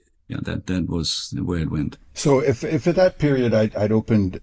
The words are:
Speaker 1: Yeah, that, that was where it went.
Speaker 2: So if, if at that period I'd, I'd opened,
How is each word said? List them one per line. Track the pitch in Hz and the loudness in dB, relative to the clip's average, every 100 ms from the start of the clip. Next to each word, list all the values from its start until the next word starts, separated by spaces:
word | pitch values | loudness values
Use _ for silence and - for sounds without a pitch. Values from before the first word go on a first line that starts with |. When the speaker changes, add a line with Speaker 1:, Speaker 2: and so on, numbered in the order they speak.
| _ _ - | _ _ -12
Speaker 1:
Yeah, | - | -8
that, | 87 85 - | -6 -8 -4
that | 92 85 | -4 -2
was | 85 78 - - - | -2 -2 -4 -6 -6
where | 90 87 | -4 -2
it | 78 | -2
went. | 78 71 - - - | -4 -4 -8 -18 -4
Speaker 2:
So | 147 131 | 2 2
if, | 135 117 | 2 -2
if | 151 160 175 | -2 -2 0
at | 170 | 4
that | 185 - | 2 2
period | 147 131 120 | 0 2 2
I'd, | 107 110 95 | 2 2 0
I'd | 104 | 0
opened, | 110 110 107 92 98 | 0 2 2 0 -4